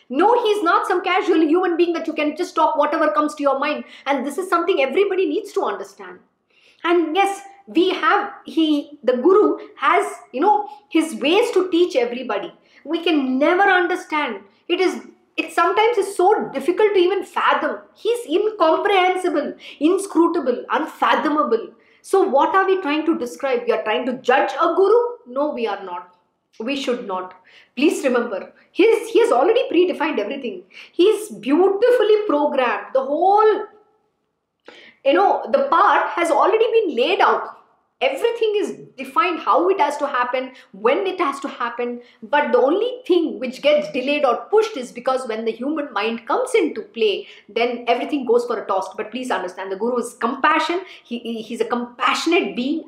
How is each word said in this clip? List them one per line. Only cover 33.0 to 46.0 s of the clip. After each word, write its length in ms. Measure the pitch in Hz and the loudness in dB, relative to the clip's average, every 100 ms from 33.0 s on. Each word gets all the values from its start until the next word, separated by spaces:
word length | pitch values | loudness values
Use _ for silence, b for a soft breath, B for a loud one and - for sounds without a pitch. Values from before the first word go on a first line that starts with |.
whole, 640 | 262 302 370 415 427 392 - - _ _ _ _ _ _ _ _ B B B B | 0 2 4 6 4 2 -4 -16 _ _ _ _ _ _ _ _ B B B B
you 100 | 277 | 0
know, 360 | 320 392 - - | 2 2 0 0
the 160 | 247 - | 0 2
part 380 | 330 415 330 - | 2 4 2 0
has 200 | - 339 | -2 0
already 380 | - 311 440 466 | 2 4 4 2
been 240 | 453 392 233 | 2 0 0
laid 260 | 269 381 | 0 2
out. 360 | 269 220 - - _ _ _ _ | 2 2 -4 -14 _ _ _ _
Everything 540 | 262 320 453 466 440 415 | -4 0 -2 0 0 0
is 220 | 294 - - - | -4 -8 -16 -16
defined, 420 | 262 320 349 330 | -4 -2 0 -2
how 300 | - 208 359 | 0 2 2
it 100 | 392 | 2
has 160 | 294 285 | 0 -2
to 100 | 285 | -4
happen, 460 | 254 247 254 254 B B | -2 -2 -4 -6 B B
when 340 | 190 220 302 381 | -4 0 0 -2
it 140 | 349 | -2
has 180 | 302 - | -4 -4
to 80 | 277 | -8
happen. 540 | - 240 240 240 240 B B | -8 -8 -6 -8 -8 B B
But 300 | 214 294 240 | -2 0 2
the 60 | 240 | 4
only 420 | 254 359 480 508 - | 4 2 0 -4 0
thing 320 | 349 311 202 | 2 2 -4
which 220 | 247 - | -8 -2
gets 280 | 277 294 294 | 2 2 2
delayed 320 | 262 262 294 269 | -4 -2 0 0
or 220 | 226 - | 0 0
pushed 240 | 427 440 277 | 2 2 -4
is 160 | 240 | -12
because 340 | - 247 262 254 | -6 -4 -2 -4
when 160 | 220 226 | -6 -6
the 80 | |
human 400 | 226 262 311 285 | -4 -4 -6 -6
mind 340 | 196 | -4